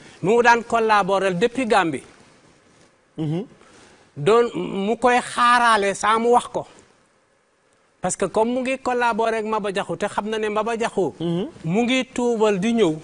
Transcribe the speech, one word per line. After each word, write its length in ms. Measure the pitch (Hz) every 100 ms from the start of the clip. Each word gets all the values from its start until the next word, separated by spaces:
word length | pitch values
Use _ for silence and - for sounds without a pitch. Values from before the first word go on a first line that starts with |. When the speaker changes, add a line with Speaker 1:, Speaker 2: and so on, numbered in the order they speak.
| - -
Speaker 1:
Mu 200 | 180 233
daan 200 | 240 233
collaborer 720 | - 233 220 208 185 190 196
depuis 320 | 175 - 269 226
Gambie. 360 | 214 165 131 - - _ _ _ _ _ _ _ _ _ -
Speaker 2:
Mhm. 280 | 156 165 262 - - - - _ _ 139
Speaker 1:
Doon, 340 | 147 233 240
mu 420 | 165 180 190 196 226
koy 220 | 254 247
xaaraale 720 | - 240 240 247 233 214 196
saa 240 | 185 208 226
mu 100 | 233
wax 160 | 240 -
ko. 200 | 165 - - _ _ _ _ _ _ _ _ _ _ _ _
Parce 140 | 180
que 120 | - 185
comme 260 | 214 233
mu 60 | 262
ngi 180 | 254 262
collaborer 600 | 254 247 240 220 226 220
ak 60 |
Maba 280 | 214 220 208
Jaxu, 220 | 196 175 165
te 100 | 202
xam 220 | - 208
na 100 | 220
ne 100 | 214
Maba 280 | 208 220 226
Jaxu 340 | 220 202 156 -
Speaker 2:
Mhm. 300 | 170 170 294 -
Speaker 1:
mu 180 | 160 202
ngi 220 | 240 262 -
tuubal 460 | - 240 226 214 196
di 120 | 226
ñëw. 220 | 233 175 156